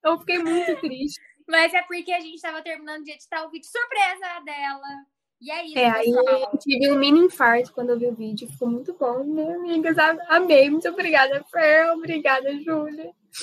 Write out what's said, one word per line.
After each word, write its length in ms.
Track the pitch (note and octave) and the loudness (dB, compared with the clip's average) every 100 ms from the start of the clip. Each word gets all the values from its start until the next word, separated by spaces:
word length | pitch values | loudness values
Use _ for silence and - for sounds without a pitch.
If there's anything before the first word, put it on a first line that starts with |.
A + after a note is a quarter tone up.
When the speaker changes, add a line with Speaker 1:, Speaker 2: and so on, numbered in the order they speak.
Speaker 1:
Eu 140 | D#4 E4 | 0 -2
fiquei 200 | - F4 | -2 -2
muito 400 | E4 E4+ F4 D4 | 0 -2 -2 -4
triste. 420 | D#4 C4 D4 - _ _ - | -6 -6 -8 -8 _ _ -2
Speaker 2:
Mas 260 | E4 E4 | 0 2
é 80 | F4+ | 0
porque 280 | F4+ F4 F4 | -2 -10 -6
a 80 | F4 | -6
gente 200 | D#4+ D#4+ | -6 -12
tava 200 | E4 D#4 | -12 -10
terminando 420 | D#4+ D#4 D4+ D#4 | -12 -12 -12 -14
de 80 | D4+ | -14
editar 340 | D4 _ E4 D#4+ | -18 _ -10 -10
o 40 | |
vídeo 160 | D#4+ - | -14 -10
surpresa 720 | A#4 A#4+ B4 F#4+ F#4+ F#4 F4 D4 | -8 -6 -2 -2 -2 -10 -12 -12
dela. 420 | D4 C#4 C#4 C#4 C#4 C#4 _ _ _ | -10 -8 -10 -14 -16 _ _ _ _
E 120 | B3 | -12
é 140 | D#4+ E4 | -12 -6
isso, 120 | D4+ | 0
Speaker 1:
É, 120 | A#3+ | 0
aí 160 | A3+ A#3 | 2 2
Speaker 2:
pessoal. 440 | B3 C4 C4 C4 | 2 2 2 0
Speaker 1:
eu 60 | D4 | -4
tive 320 | - C4 C#4 | -2 2 2
um 60 | C#4 | 4
mini 220 | C#4 D4+ | 4 6
infarto 540 | F4+ - B3 A#3+ B3 | 6 4 4 4 0
quando 160 | - B3 | -6 -2
eu 100 | A#3+ | 0
vi 80 | A#3+ | -2
o 80 | A3+ | -4
vídeo. 320 | A3 G#3+ A3+ | -8 -10 -12
Ficou 200 | - A#3+ | -6 -4
muito 240 | A#3+ C#4 | -4 -6
bom, 300 | F4 B3+ B3 C#4+ | -4 -4 -2 -4
né, 280 | D#4 D#4 F4 | -4 -4 -6
amigas? 420 | F4 E4 D#4+ D#4+ | -2 -2 0 4
A-, 200 | D#4 D#4+ - | 4 2 2
amei. 400 | E4 F4+ C#4+ C#4+ | 2 6 6 6
Muito 180 | D#4 E4+ | 4 -2
obrigada, 560 | F4+ F4+ D4+ C4+ C#4 - | -4 2 4 4 2 -4
Fer. 400 | E4+ D#4 D#4 E4 | 2 6 6 4
Obrigada, 680 | E4 E4 D#4+ D4 C4 C4+ C#4+ | 0 -4 -2 0 0 -2 -6
Júlia. 540 | D#4+ D#4 D4+ D4+ E4 _ _ - | -4 -4 -4 -10 -16 _ _ -12